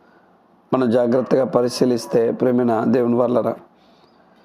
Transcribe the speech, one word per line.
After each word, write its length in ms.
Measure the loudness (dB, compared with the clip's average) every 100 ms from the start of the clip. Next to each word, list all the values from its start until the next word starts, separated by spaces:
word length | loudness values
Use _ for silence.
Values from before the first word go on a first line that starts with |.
| _ _ _ _ _ _ -4
మనం 160 | -2 2
జాగ్రత్తగా 540 | 2 2 0 0 0
పరిశీలిస్తే, 880 | 0 0 -2 0 0 -2 -2 -2 0
ప్రియమైన 520 | 0 0 0 0 0
దేవుని 300 | 0 0 2
వాళ్ళరా, 400 | 0 0 0 -2 -6 -12 _ _ _ _ _ _ _